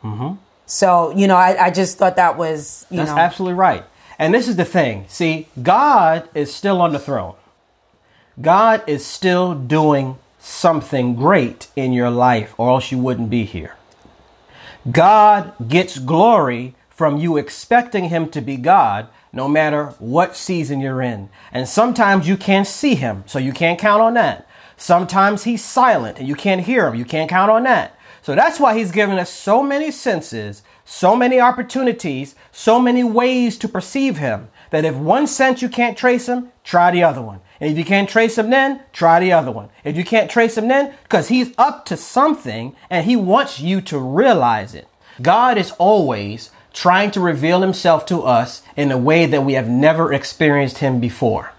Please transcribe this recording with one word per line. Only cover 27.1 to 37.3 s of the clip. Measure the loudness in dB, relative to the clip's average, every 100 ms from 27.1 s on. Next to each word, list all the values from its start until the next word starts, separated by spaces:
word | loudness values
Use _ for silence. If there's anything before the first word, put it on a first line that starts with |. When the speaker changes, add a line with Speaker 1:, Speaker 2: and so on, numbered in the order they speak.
| -4 -2
Speaker 1:
count | 0 2
on | 2
that. | 2 0 0 _ -20 -20
So | -4
that's | 2 2 2
why | 0 2
he's | -2
given | -2 0 -2
us | -4
so | -8 0 0
many | 2 -2 -4
senses, | -6 -4 -4 -6 -10 -10 -14 _ _
so | _ -2 2 2
many | 2 4
opportunities, | 2 2 -6 -4 -2 -4 -6 -8 -10 _ _
so | -6 2 2
many | 4 2
ways | 0 0 0 0 0 -2
to | -6
perceive | -8 -6 -4 -2 -2
him, | -4 -6 -10 _ -6
that | -2
if | -2
one | -2 0 0 0
sense | 0 0 0
you | -4
can't | -2 -4 0
trace | 0 0 -2
him, | -6 -6 _
try | -2 2 4
the | 4
other | 2 0
one. | -10